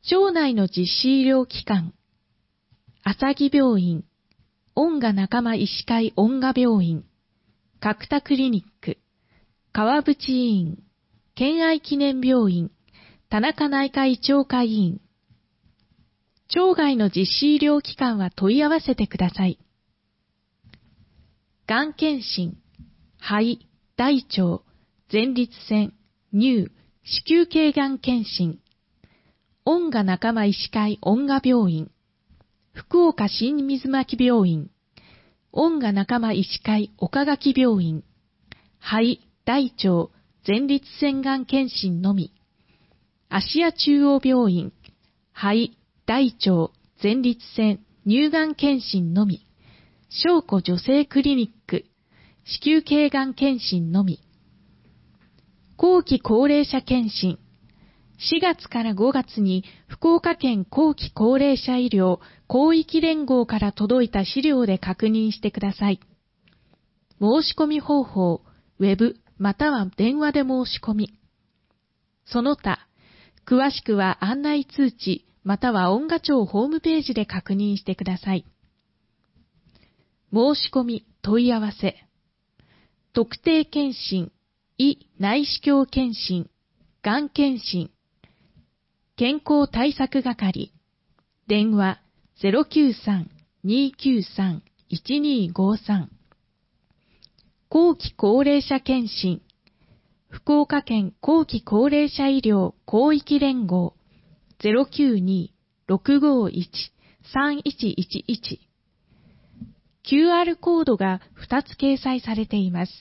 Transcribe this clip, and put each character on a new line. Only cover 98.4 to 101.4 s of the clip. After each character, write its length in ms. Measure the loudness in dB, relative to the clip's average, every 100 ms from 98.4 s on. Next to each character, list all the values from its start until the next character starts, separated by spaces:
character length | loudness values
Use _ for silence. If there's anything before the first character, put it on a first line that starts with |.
齢 180 | 4 2
者 180 | 0 -4
健 280 | -2 -2 -2
診、 340 | -4 -4 -6 _ _ _ _ _ _ _ _ _
福 240 | -10 0
岡 300 | 2 2 -2
県 320 | -2 -2 -2 _
後 260 | 0 2